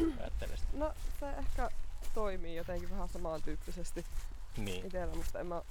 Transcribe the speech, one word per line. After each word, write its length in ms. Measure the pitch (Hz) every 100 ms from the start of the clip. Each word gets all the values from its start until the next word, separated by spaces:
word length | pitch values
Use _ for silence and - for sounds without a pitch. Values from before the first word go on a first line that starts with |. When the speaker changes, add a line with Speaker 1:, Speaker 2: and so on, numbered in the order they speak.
Speaker 1:
<clears throat> 160 | 330 269
ajattelen 380 | - - - -
sitä. 120 | -
Speaker 2:
No, 200 | 269 311 302 - -
se 100 | 285
ehkä 400 | 269 269 - 247 - - - -
toimii 420 | 220 208 185 - 165
jotenkin 340 | 170 175 175
vähän 180 | 196 175
samantyyppisesti 960 | 180 165 156 - 151 - - 170 - 170 - - - - -
Speaker 1:
Niin. 300 | 101 90 190
Speaker 2:
itellä, 280 | 185 170 165
mutta 240 | - -
en 60 | 175
mä, 160 | 170 -